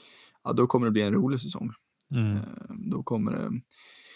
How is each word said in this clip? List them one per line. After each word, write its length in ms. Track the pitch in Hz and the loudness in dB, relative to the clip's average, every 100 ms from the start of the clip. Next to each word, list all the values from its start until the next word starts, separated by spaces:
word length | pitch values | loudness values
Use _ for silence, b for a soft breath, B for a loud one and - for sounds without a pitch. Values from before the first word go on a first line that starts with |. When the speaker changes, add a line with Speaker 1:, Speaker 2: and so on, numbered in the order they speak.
| B B B B | B B B B
Speaker 1:
ja, 100 | - | -2
då 140 | 90 123 | 4 4
kommer 180 | 123 117 | 4 4
det 60 | |
bli 100 | 107 | 4
en 120 | 101 | 4
rolig 260 | 101 127 131 | 2 2 -2
säsong. 320 | - - 120 - _ _ _ | -4 -6 -8 -10 _ _ _
Speaker 2:
Mm. 260 | 135 107 101 | 0 0 0
Speaker 1:
Ehm, 520 | 104 - - - - | -4 -12 -14 -10 -6
då 140 | - | -4
kommer 280 | 127 113 104 | -2 -2 0
det 300 | - - 123 - B B B B | -2 -4 -6 -8 B B B B